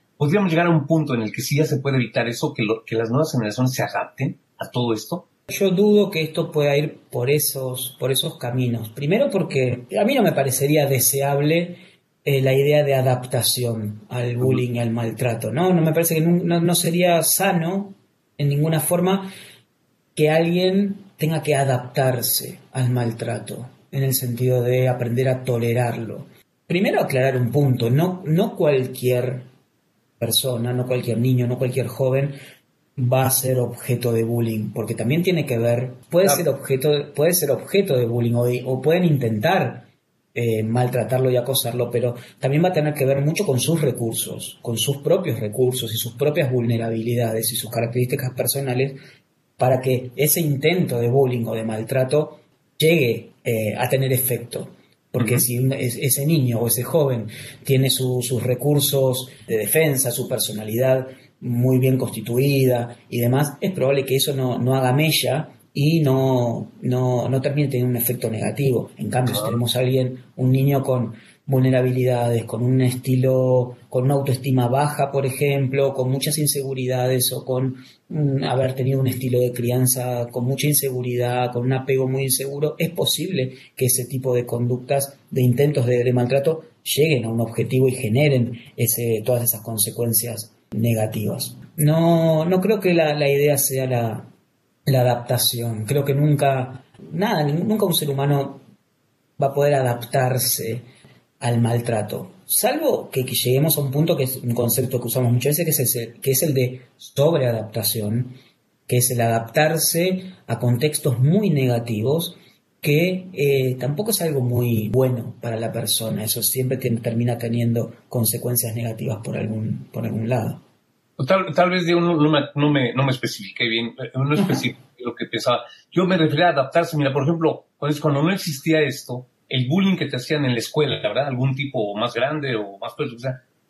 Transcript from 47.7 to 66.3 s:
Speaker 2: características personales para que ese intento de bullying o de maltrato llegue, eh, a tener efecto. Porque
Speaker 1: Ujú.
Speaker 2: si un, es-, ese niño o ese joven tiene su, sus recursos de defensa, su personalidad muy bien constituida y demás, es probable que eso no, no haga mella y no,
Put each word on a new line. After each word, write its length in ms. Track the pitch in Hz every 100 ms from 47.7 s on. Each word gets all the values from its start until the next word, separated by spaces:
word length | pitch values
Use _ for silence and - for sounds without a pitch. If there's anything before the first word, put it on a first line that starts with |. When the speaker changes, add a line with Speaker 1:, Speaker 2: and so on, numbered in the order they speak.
Speaker 2:
características 600 | 117 117 123 123 131 127 -
personales 580 | 123 139 135 123 139 - - - _ _ _ _
para 220 | 127 -
que 300 | 135 127 123 -
ese 260 | 147 170
intento 580 | 151 131 151 180 135 120
de 100 | 120
bullying 360 | 135 131 123 110
o 100 | 113
de 80 |
maltrato 760 | 110 110 110 131 131 147 151 - _ _ _ _
llegue, 540 | 156 165 120 98 - _
eh, 320 | - 113 107 -
a 100 | 127
tener 220 | 135 131
efecto. 560 | 127 120 120 120 - - - _ _ _
Porque 240 | 127 113 123
Speaker 1:
Ujú. 60 |
Speaker 2:
si 140 | 120 120
un, 160 | 131
es-, 240 | - 123 117
ese 280 | 147 143 143
niño 340 | 160 123 113
o 80 | 117
ese 160 | 123
joven 440 | 117 170 139 120 107 - - -
tiene 260 | - 131 131
su, 320 | - 127 127
sus 220 | 123 120
recursos 840 | 117 123 147 147 135 139 131 127 - - -
de 100 | 110
defensa, 540 | 101 156 156 131 127
su 160 | 113 127
personalidad 800 | 120 - 104 107 110 131 131 127 - - _
muy 380 | 135 120 127 127
bien 180 | 131 131
constituida 1000 | 127 - 107 123 139 135 127 120 117 - _
y 100 | 117
demás, 340 | 120 131 147 -
es 100 | 196
probable 340 | 185 131 143 127
que 120 | 135
eso 180 | 151 135
no, 240 | 127 117
no 160 | 120 131
haga 180 | 127
mella 560 | 131 156 - 123 135 156 - _
y 280 | - 147 165
no, 720 | 143 131 131